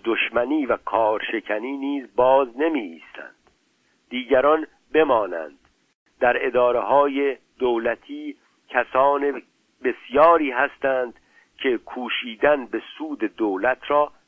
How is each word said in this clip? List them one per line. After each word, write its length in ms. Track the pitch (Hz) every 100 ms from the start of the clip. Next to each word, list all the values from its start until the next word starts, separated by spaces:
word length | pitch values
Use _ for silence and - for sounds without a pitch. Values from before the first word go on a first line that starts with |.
| 104
دشمنی 600 | 107 - 117 123 156 127
و 120 | 110
کارشکنی 1000 | - 101 110 107 - 113 - 107 120 139
نیز 380 | 139 143 123 -
باز 320 | 127 135 131 117
نمی‌ایستند. 800 | 160 151 98 80 - - 69 _ _ _ _ _ _ _ _
دیگران 580 | 123 120 131 139 156 156 _ _
بمانند. 640 | 151 156 120 98 85 78 71 _ _ _ _ _ _
در 260 | 123 123 135
اداره‌های 920 | 120 123 123 101 135 143 139 139 127 _ _
دولتی 800 | 127 117 117 117 - 147 151 143 _ _ _
کسان 720 | 127 120 131 139 143 143 131 - _ _ _
بسیاری 680 | 127 117 - 127 160 170 143
هستند 680 | 123 139 - 139 131 123 - _ _ _ -
که 200 | 135 117
کوشیدن 880 | - - 120 - 123 110 139 147 113
به 160 | 110 - -
سود 220 | 156 139
دولت 580 | 107 - 110 95 113 131 -
را 240 | 147 147 -